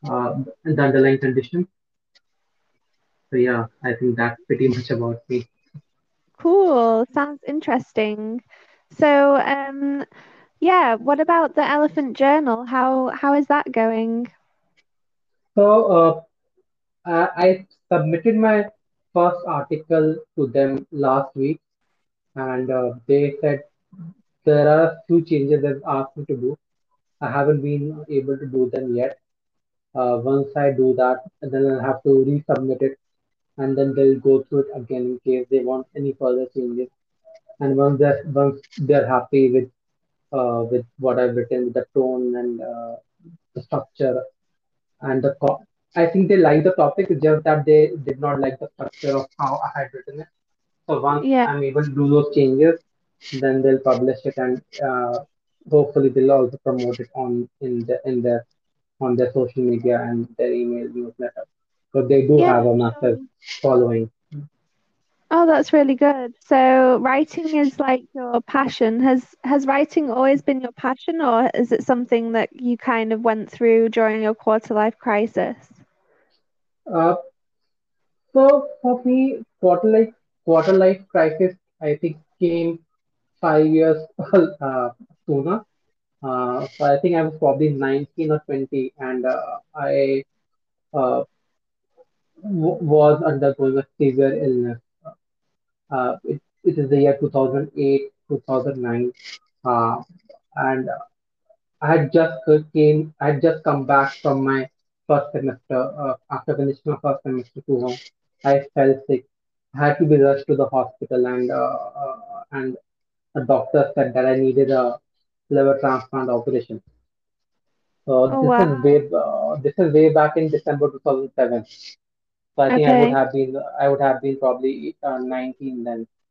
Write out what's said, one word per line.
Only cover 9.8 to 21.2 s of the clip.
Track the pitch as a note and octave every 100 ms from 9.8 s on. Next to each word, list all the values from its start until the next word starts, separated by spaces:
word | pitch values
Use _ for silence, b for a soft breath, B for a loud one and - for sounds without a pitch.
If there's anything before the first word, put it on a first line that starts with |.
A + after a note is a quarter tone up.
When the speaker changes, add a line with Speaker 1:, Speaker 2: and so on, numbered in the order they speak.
| C#4 C#4 - b b b b _
Speaker 2:
yeah, | E4 F#4 C#4
what | A3 B3 C#4+
about | D#4 E4 D#4
the | - C#4
Elephant | D4 D4+ D4 C4+ -
Journal? | C4+ D4+ C#4 A3+
How, | A#3+ B3+ C4 C4 B3+
how | - C#4
is | C#4+ C#4
that | C#4+ C4
going? | A#3+ A3+ A3+ A3+ A#3 B3 _ _ _ _ _ _ _ _ _ _ _ _ -
Speaker 1:
So, | G#3 G#3+
uh, | A3 F3 E3 D#3 - _ _ _ _ _ _ _ F3
I, | E3+ F3+ E3+ F3+
I | F#3+ - _ _
submitted | F3 D3+ E3 A#3
my | G#3+ A3 G#3+ G#3 - _ _ _
first | F3 F3 F3 F3
article | D3 C#3 D#3 - D#3+ D#3 D#3+ -
to | - C3
them | C3 C3+ C3+ -
last | D3 C#3 C3+